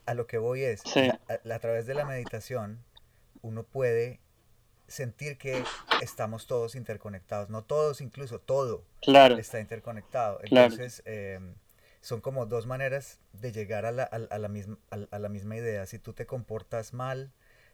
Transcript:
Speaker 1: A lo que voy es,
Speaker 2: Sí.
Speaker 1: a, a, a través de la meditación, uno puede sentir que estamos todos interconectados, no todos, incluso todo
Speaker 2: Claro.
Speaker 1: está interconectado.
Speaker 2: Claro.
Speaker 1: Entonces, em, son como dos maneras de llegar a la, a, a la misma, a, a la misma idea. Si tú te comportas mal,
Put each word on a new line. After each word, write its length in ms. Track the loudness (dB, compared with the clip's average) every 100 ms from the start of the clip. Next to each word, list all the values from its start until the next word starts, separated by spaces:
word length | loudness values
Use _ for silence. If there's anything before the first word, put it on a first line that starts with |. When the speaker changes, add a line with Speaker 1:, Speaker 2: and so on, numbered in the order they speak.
| -8
Speaker 1:
A 80 | -6
lo 120 | -4
que 100 | -2
voy 260 | -2 -2
es, 180 | -2 -4
Speaker 2:
Sí. 200 | -2 2 4
Speaker 1:
a, 100 | 2 -4
a, 240 | -8 -6 -6
a 40 |
través 260 | -2 -2 -2
de 80 |
la 100 | -4 -4
meditación, 760 | -6 -8 -10 -8 -8 -8 -12 -18 -20 -20 _ _ -18
uno 220 | -12 -10
puede 560 | -8 -2 2 2 0 -6 _ _ _ -20 _ _ -16
sentir 500 | -8 -8 -8 -10 -8
que 260 | -6 -4 -4 -8 -2 -2
estamos 460 | -2 -6 -6 -6 -4
todos 280 | -2 -2 -6
interconectados, 760 | -10 -10 -10 -14 -8 -8 -6
no 140 | -8
todos, 380 | -2 0 0 -2
incluso 380 | -10 -12 -12 -10
todo 440 | -2 0 0 -4 -10 -4
Speaker 2:
Claro. 360 | 10 12 12 10
Speaker 1:
está 220 | -2 -8
interconectado. 760 | -8 -10 -12 -12 -8 -4 -4 -4
Speaker 2:
Claro. 340 | 4 8 8
Speaker 1:
Entonces, 280 | 6 -10 -12 -12
em, 500 | -10 -10 -10 -14 -18 -20 _ -20 -20
son 180 | -10 -8
como 260 | -6 -4 -4
dos 200 | -4 -4
maneras 540 | -4 -4 -4 -8 -18 _
de 180 | -12 -8
llegar 340 | -6 -4 -4 -2
a 60 |
la, 120 | -2
a, 120 | -4 -6 -8 -6
a 20 |
la 80 | -6
misma, 280 | -8 -10 -14 -12
a, 80 | -12 -10 -8
a 40 |
la 100 | -8
misma 260 | -8 -8 -8
idea. 300 | -6 -6 -6
Si 120 | -12
tú 140 | -14
te 120 | -12 -10
comportas 680 | -10 -8 -10 -8 -8 -8
mal, 380 | -8 -8 -8 -10 -18 _ -20 -20